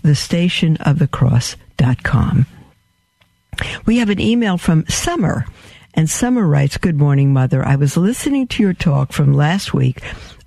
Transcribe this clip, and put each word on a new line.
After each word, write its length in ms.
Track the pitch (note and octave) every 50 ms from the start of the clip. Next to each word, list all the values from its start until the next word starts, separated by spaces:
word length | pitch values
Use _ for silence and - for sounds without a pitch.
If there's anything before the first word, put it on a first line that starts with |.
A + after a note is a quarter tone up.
the 140 | - D3+ C#3+
station 640 | - - - F3 E3+ F3+ F3+ - - F3 D#3+ D#3
of 200 | - - C#3+ C#3
the 100 | C3 C#3+
cross 480 | - - - C3 B2 A2+ A#2+ - - - - - - _
dot 240 | - B2 B2+ B2 -
com. 460 | - - - - - - - C3 C#3 - - - - _ _ _ _ _ _ _ _ _ _ _ _ _ _ _ _ _ - - - - - - -
We 120 | A3 A3+
have 120 | B3 A#3 G3+
an 100 | G3+ -
email 380 | - G#3+ A#3 A#3+ A3+ G3 F3+
from 300 | F3 - - E3 D#3 -
Summer. 580 | - - - - F4 F4 E4 F#3+ C3+ - - - - - - - - - - - _ -
And 160 | D#3+ D#3+ D#3
Summer 380 | - - A#3+ B3 B3 A#3+ G3+
writes, 300 | D#3 C#3+ C#3+ C#3 C#3 -
"Good 200 | - - F3+ D#3+
morning, 360 | C#3+ D3 C#3+ C#3+ C#3 C#3 C#3 C3+
Mother. 300 | C3 C3 B2+ C#3 C3 -
I 100 | C#3 C#3
was 220 | C#3 C#3+ C3+ -
listening 500 | E3 F3+ G#3+ B3+ - - D4 C#4 C4+ C4
to 160 | - - - G#3+
your 100 | F#3+ F3
talk 380 | - - E3+ C#3 C3+ C3+ -
from 220 | - - C#3+ C#3 -
last 420 | C#3+ D3 D#3 F#3 G3+ - - -
week 260 | C#3 C3 B2+ - - - - - - - - - - -